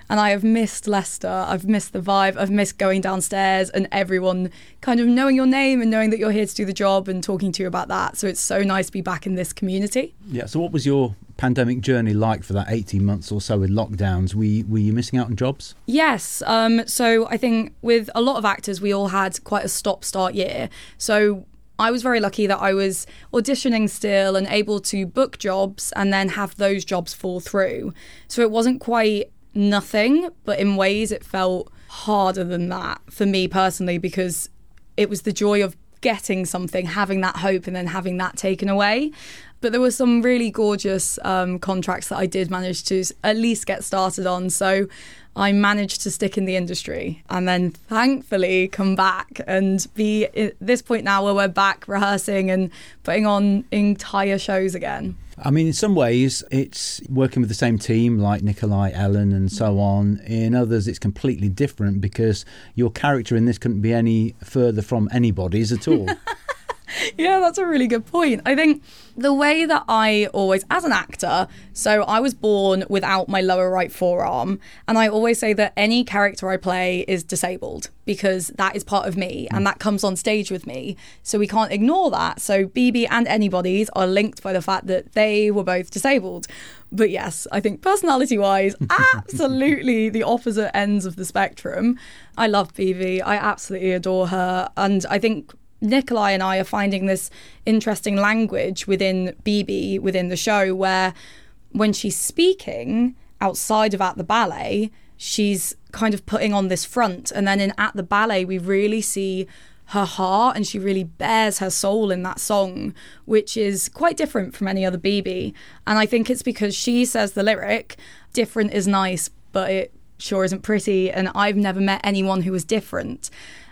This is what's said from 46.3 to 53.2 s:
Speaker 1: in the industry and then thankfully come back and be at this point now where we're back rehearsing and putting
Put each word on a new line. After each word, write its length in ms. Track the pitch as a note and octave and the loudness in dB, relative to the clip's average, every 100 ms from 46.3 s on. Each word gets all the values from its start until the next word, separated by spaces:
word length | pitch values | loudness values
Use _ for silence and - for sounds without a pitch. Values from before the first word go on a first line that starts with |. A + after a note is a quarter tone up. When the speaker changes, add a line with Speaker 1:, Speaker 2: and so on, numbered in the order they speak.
| G3+ | -2
Speaker 1:
in 80 | F#3+ | -2
the 100 | F#3 | -2
industry 680 | F3 F3+ - - - D#3+ - | -4 -6 -8 -8 -6 -8 -6
and 160 | F#3 F3+ | -2 0
then 260 | F3+ F3+ | 2 0
thankfully 960 | - - A3 B3+ C4+ - G3 F#3 F#3 F#3 | -4 -4 0 2 0 -2 0 2 2 0
come 260 | - G3 F#3+ | 0 0 2
back 460 | F#3+ F#3 - - - | 2 0 -6 -10 -4
and 380 | F#3+ F#3+ F#3+ - - | 0 2 0 -2 -2
be 300 | G#3+ G#3+ G#3+ | 0 0 -2
at 260 | - G#3 - | -2 -4 -2
this 200 | F#3+ B3 | 0 0
point 220 | - A3+ | 0 -2
now 220 | F3+ G3 G3+ | 0 2 2
where 80 | |
we're 140 | G3 G3 | 2 2
back 360 | E3+ G3 F#3+ - | 2 0 0 -4
rehearsing 600 | G3+ G3+ G3 - G3 F#3+ | -2 0 0 0 0 2
and 220 | F#3 F3+ - - - | 0 -2 -6 -20 -12
putting 220 | - F#3 | -2 0